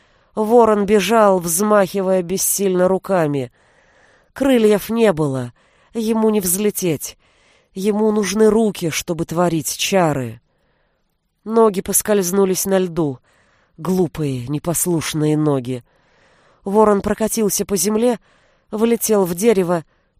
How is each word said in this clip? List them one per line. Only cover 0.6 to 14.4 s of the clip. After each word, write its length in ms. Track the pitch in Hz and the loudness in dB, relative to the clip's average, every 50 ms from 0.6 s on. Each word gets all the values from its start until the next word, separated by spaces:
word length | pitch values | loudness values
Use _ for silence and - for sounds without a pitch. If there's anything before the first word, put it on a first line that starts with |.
| 226 220 214 208 202 | 6 6 4 2 2
бежал, 540 | 190 214 208 180 185 233 226 214 202 190 185 | 2 2 2 2 2 4 4 4 4 4 2
взмахивая 840 | 170 175 160 175 214 214 214 208 190 - - 196 185 185 190 185 | 0 -4 -4 -2 0 2 2 2 2 2 -2 -2 -2 0 0 0
бессильно 640 | 175 170 190 185 - - - - 202 190 185 180 180 185 | -2 -2 -4 -4 -4 -4 -2 -2 -2 0 2 2 2 2
руками. 640 | 190 185 - - 196 180 160 147 143 139 127 117 - _ _ _ _ _ _ _ _ _ _ _ _ _ _ _ _ | 0 -2 -2 -2 0 0 0 0 -2 -4 -6 -8 -12 _ _ _ _ _ _ _ _ _ _ _ _ _ _ _ _
Крыльев 560 | - 277 277 262 233 220 208 208 190 - - | -2 0 2 4 4 4 4 2 2 -2 -4
не 220 | 226 233 226 208 165 | -2 2 2 2 2
было. 400 | 151 151 139 131 131 123 120 - _ _ _ _ _ _ _ - | 2 -2 -2 -4 -4 -8 -10 -12 _ _ _ _ _ _ _ -8
Ему 340 | 233 220 220 226 226 220 220 | -4 -2 -2 0 2 2 2
не 120 | 214 214 | 2 0
взлететь. 760 | 180 180 175 196 214 208 - - 185 175 147 123 - - - _ _ _ _ _ _ _ _ _ _ _ | 0 -2 -2 -2 -2 -2 -2 -2 -2 -4 -4 -4 -8 -12 -16 _ _ _ _ _ _ _ _ _ _ _
Ему 400 | _ 196 190 214 202 214 220 220 | _ -4 -4 -2 0 0 0 0
нужны 380 | 214 214 202 180 196 220 220 214 | 0 0 -2 -2 2 2 4 4
руки, 400 | 208 226 226 208 175 - 175 156 | 4 2 2 0 -2 -4 -6 -6
чтобы 340 | - - - - 170 156 165 | -6 -6 -6 -6 -6 -6 -6
творить 540 | - 160 175 180 170 165 160 139 - - - | -4 -2 -2 0 0 0 -2 -4 -6 -6 -6
чары. 640 | - - 202 190 175 156 147 139 123 113 113 - _ _ _ _ _ _ _ _ _ _ _ _ _ _ _ _ _ _ _ _ - | -4 0 2 2 2 2 0 -2 -6 -8 -12 -16 _ _ _ _ _ _ _ _ _ _ _ _ _ _ _ _ _ _ _ _ -10
Ноги 360 | 208 226 226 226 220 185 196 | -2 2 4 4 4 2 0
поскользнулись 840 | - - 190 - - - 208 202 185 175 190 196 196 185 185 180 - | -4 -2 -4 -2 0 0 0 0 0 0 0 2 2 2 0 -2 -2
на 120 | 196 190 190 | 0 0 0
льду. 400 | 185 175 160 170 160 143 131 - _ _ _ _ _ _ _ _ _ _ _ - | 0 -2 -2 -2 -4 -4 -4 -8 _ _ _ _ _ _ _ _ _ _ _ -8
Глупые, 680 | 156 170 185 185 180 - - - 156 139 131 123 | -6 -2 0 0 0 -2 -2 -4 -4 -4 -4 -6